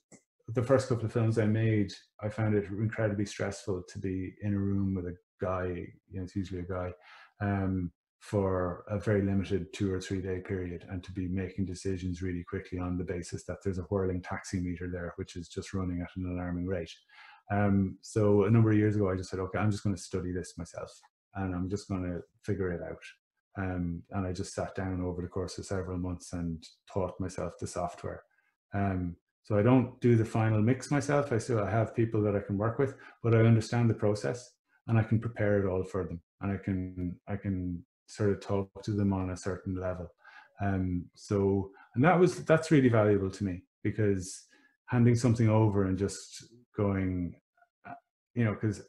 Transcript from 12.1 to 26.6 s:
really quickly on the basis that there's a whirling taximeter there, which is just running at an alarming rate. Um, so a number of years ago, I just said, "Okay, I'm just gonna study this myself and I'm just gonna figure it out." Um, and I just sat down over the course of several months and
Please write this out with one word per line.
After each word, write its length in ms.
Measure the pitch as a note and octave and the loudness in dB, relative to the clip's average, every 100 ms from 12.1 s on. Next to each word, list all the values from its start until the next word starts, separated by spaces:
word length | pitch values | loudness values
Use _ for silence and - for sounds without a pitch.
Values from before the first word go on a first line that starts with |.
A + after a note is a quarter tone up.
| F2 | -4
really 220 | F#2 F2 | -6 -6
quickly 340 | F2 F#2+ - F2+ | -6 -8 -8 -6
on 200 | F2+ F2+ | -4 -4
the 60 | |
basis 420 | F2 F2+ E2+ F#2+ - | -4 -6 -8 -10 -10
that 140 | F2 | -6
there's 140 | G2 F2+ | -4 -4
a 60 | |
whirling 380 | E2 G2 F#2 F2+ | -2 0 0 -2
taximeter 680 | - F#2+ - F#2+ F2+ E2+ F2+ | -6 -10 -4 -4 -4 -4 -6
there, 220 | F2+ E2+ - | -6 -8 -8
which 220 | F2+ F2+ | -10 -10
is 100 | E2+ | -10
just 260 | - - | -10 -6
running 280 | F#2+ F2+ F2 | -4 -2 -4
at 80 | F2 F#2+ | -6 -8
an 120 | F2+ | -6
alarming 380 | F2+ F2+ F2 F2+ | -4 -4 -4 -2
rate. 260 | F#2 E2 - _ - - - - | -4 -6 -14 _ -20 -20 -20 -2
Um, 480 | G2+ G2+ G2 F#2+ - | 2 4 4 2 -2
so 420 | - A2 G#2 G#2 | -4 2 6 6
a 60 | G2 | 8
number 220 | A#2 A2 | 6 8
of 60 | G#2+ | 6
years 200 | G#2+ G#2 | 4 4
ago, 120 | F#2+ | 2
I 60 | F#2 | 0
just 140 | F#2 | -4
said, 100 | F#2 | -6
"Okay, 180 | F#2 F#2 | -4 0
I'm 140 | G#2+ | 0
just 120 | G2+ G2+ | 0 -2
gonna 100 | F2+ | -2
study 380 | - F#2+ F2+ | -4 -4 -4
this 240 | F2+ E2 - | -4 -6 -12
myself 340 | E2 - - - _ _ _ G2 | -12 -12 -14 -16 _ _ _ -6
and 200 | F#2+ F2+ | -4 -2
I'm 140 | F#2 | -4
just 180 | G2+ - | -6 -4
gonna 320 | F#2 F2+ F2 - _ | -6 -4 -8 -10 _
figure 300 | - F#2+ F#2 | -6 -2 -2
it 80 | E2+ | -4
out." 200 | E2 - - - _ _ _ - | -8 -12 -16 -20 _ _ _ -8
Um, 460 | F#2+ F2+ F2 E2+ - | -4 -4 -4 -6 -8
and 160 | G2 F#2 | -6 -4
I 60 | |
just 200 | F2+ F#2 | -6 -6
sat 220 | - F2 - | -6 -6 -6
down 260 | F#2+ F2+ | -4 -4
over 200 | F2+ F2 | -4 -4
the 80 | F2 | -6
course 280 | F#2+ F2 - | -6 -6 -8
of 80 | - | -6
several 320 | G2 F#2 F2+ | -6 -4 -4
months 360 | F2+ F2 - | -4 -6 -8
and 280 | F2 E2+ D#2+ | -6 -6 -6